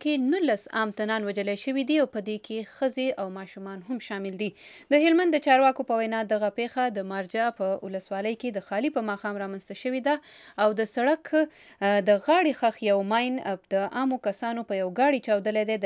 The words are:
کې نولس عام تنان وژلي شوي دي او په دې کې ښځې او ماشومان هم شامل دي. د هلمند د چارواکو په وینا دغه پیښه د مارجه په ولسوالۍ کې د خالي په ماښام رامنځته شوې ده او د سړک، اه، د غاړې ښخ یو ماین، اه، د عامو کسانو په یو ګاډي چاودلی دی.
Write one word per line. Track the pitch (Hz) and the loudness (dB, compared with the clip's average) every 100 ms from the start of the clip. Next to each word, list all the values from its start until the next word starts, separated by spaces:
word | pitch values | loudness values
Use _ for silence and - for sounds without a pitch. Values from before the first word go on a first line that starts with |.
کې | 302 294 254 | 0 0 2
نولس | 370 302 208 - 226 | 2 2 0 -2 -4
عام | 214 208 | -2 -2
تنان | 214 220 202 | -2 -2 -2
وژلي | 202 202 202 | -4 -2 -4
شوي | - 269 262 | -2 -2 0
دي | 311 | 2
او | 269 | 0
په | 220 202 | -2 -6
دې | 214 | -8
کې | - 220 208 | -8 -10 -10
ښځې | - 269 254 262 220 | -4 -4 -2 -4 -4
او | 196 190 | -6 -10
ماشومان | 190 196 196 196 180 | -14 -14 -14 -12 -8
هم | 247 - | -8 -8
شامل | 202 196 185 | -8 -6 -6
دي. | 208 - - - - | -6 -8 -18 -16 2
د | 294 | 4
هلمند | 330 330 359 302 | 6 6 4 2
د | 294 | 6
چارواکو | 262 269 262 254 | 6 6 4 0
په | 226 | 0
وینا | 220 226 214 | 0 -2 0
دغه | 214 208 208 | 0 0 -2
پیښه | 233 262 247 214 | -4 -2 -2 -2
د | 190 | -6
مارجه | 196 185 220 233 226 | -6 -4 -2 -2 -2
په | 190 196 190 | -2 -4 -6
ولسوالۍ | 190 - 196 214 226 | -8 -6 -6 -4 -4
کې | 247 202 | -6 -8
د | - | -6
خالي | 202 294 285 | -4 -2 -2
په | 214 | -4
ماښام | 202 214 202 | -4 -6 -6
رامنځته | 196 196 - 196 | -8 -10 -12 -10
شوې | 254 262 269 | -6 -2 0
ده | 294 - - - - 214 | -2 -4 -20 -12 0 0
او | 214 | 2
د | 220 | -2
سړک، | 247 254 320 - 311 | 0 0 0 0 0
اه، | 311 - - - 202 202 196 | 0 -4 -20 -4 0 2 4
د | 202 240 | 2 4
غاړې | 339 311 247 | 4 4 2
ښخ | 233 - 214 | 0 0 2
یو | 202 196 | 2 2
ماین، | 226 247 254 | 0 0 -2
اه، | - 190 - | -4 -6 -2
د | 196 196 240 | -2 -2 -2
عامو | 269 254 202 | -2 -2 -4
کسانو | 196 233 233 220 | -4 -4 -4 -4
په | 196 | -2
یو | 185 180 | -2 2
ګاډي | 277 262 220 | 2 2 2
چاودلی | 202 208 214 214 | 0 0 0 0
دی. | 220 | 0